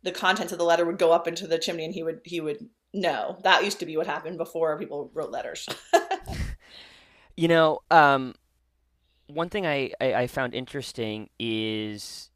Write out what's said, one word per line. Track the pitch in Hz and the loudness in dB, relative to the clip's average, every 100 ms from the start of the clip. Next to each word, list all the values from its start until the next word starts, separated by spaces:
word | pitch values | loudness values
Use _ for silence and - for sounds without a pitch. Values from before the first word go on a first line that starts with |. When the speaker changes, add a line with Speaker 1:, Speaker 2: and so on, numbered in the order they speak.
Speaker 1:
the | 185 | -8
contents | 175 185 202 185 | -2 0 0 -2
of | 170 | -2
the | |
letter | 170 170 | 2 4
would | 170 170 | 2 2
go | 165 | 4
up | 165 170 | 4 2
into | 170 180 | -8 -4
the | 165 | -2
chimney, | 160 170 | -2 -6
and | 160 | -8
he | 156 | -6
would, | 165 165 | -8 -8
he | - 170 | -8 -8
would | 156 147 - _ _ | -6 -8 -12 _ _
know. | 196 175 139 - 185 | -4 -2 -2 -4 -2
That | 185 175 | 4 4
used | 202 - | 4 -4
to | 165 | -6
be | 156 | -4
what | 175 | -4
happened | 160 156 175 | -4 -8 -8
before | 165 170 160 151 | -8 -2 -2 -2
people | 151 147 139 | -6 -10 -10
wrote | 156 147 | -8 -8
letters. | - - - - - - | -8 -10 -10 -12 -12 2
<laughs> | 349 - 359 - - - - _ - - - _ _ _ - | 2 2 -8 -6 -8 -8 -10 _ -20 -20 -20 _ _ _ -2
Speaker 2:
You | 165 | 4
know, | 165 160 151 _ | 6 6 2 _
um, | 165 147 135 131 - _ _ _ _ _ _ _ _ _ | 8 8 6 2 -10 _ _ _ _ _ _ _ _ _
one | 147 170 | -6 -4
thing | 208 175 | -2 0
I, | 143 131 - | 0 -2 -2
I, | 131 | 0
I | 107 123 | 0 -2
found | - 127 | -2 -4
interesting | 113 131 143 127 - 110 107 104 _ | -4 -8 -8 -10 -6 -6 -6 -10 _
is | 113 110 110 110 107 107 - - - | -4 -2 -2 -4 -6 -8 -12 -16 -18